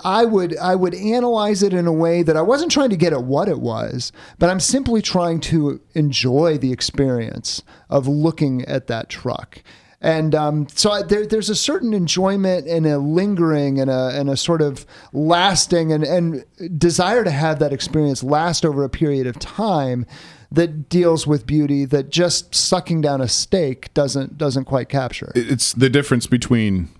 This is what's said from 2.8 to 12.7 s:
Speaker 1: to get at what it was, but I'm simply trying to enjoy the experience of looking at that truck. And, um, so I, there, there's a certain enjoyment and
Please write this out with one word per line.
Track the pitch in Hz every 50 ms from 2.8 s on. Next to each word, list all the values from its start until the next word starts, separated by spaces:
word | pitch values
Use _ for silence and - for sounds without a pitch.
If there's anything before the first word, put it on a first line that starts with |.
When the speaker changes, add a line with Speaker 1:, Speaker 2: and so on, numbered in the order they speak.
| 277 247
Speaker 1:
to | 196 156
get | 170 170
at | 151 131 123
what | 127 135 147 190 202
it | 156 123
was, | 120 120 110 110 113 110 - 123 120 - - - - - - -
but | 170 175
I'm | 190 185
simply | - - - 277 262 247 233 220
trying | 202 - - 185 175 170 165 160
to | - - 165 160 147 143 135 - _ _ -
enjoy | 165 151 143 127 - - 127 123 143 165 170 156 139
the | 127 127
experience | 127 - - - - - 139 131 123 120 113 - - - - - - - - - - - _ -
of | 131 139 127 135
looking | 147 147 151 165 160 - 156 139 131 127 127
at | 135 139 131 - -
that | 117 113 - -
truck. | - - - 123 - - - - - - _ - - - _ _ _ _
And, | - 160 160 156 156 156 147
um, | 151 151 151 151 151 143 - -
so | - - 208
I, | 208 202 202
there, | - 208 208 214
there's | 208 220 220 190 208
a | 208
certain | - - - 294 381 262 226 214
enjoyment | 196 175 151 - 180 190 190 196 202 190 190 185 175 -
and | 160